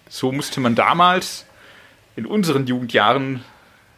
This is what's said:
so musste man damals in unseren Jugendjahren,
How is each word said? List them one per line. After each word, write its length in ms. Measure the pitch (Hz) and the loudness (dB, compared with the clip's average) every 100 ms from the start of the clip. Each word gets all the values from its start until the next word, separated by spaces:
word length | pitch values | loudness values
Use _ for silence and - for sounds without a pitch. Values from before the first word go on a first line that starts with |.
| _ | _
so 240 | - 131 | -6 -4
musste 260 | 139 - - | -4 -6 -2
man 140 | 123 | 0
damals 720 | 117 104 170 180 185 - - - _ - - - _ _ - | 2 2 4 4 2 -2 -12 -18 _ -20 -20 -20 _ _ -12
in 100 | 113 | -4
unseren 400 | 214 170 139 127 | -2 0 0 0
Jugendjahren, 800 | 127 123 117 104 131 135 131 - - _ _ _ | -4 0 2 4 2 -2 -8 -12 -20 _ _ _